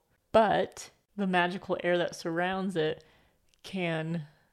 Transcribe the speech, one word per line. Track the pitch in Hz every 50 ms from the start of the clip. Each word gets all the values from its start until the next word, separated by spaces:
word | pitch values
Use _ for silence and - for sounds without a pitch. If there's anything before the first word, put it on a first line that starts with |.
| _ _ _ _ _ _
but | - 220 226 196 156 165 196 - - - - - - _ _ _ _
the | 202 202
magical | 190 185 180 175 180 185 190 - - 180 - -
air | 175 175 175
that | 170 - 180
surrounds | - - 175 165 165 175 180 190 190 185 202 180
it | 160 156 156 - - - - _ _ _ _ _ _ _ _ _ _
can | - - - 190 180 170 165 160 160 165 170 165 147 - - _ _ _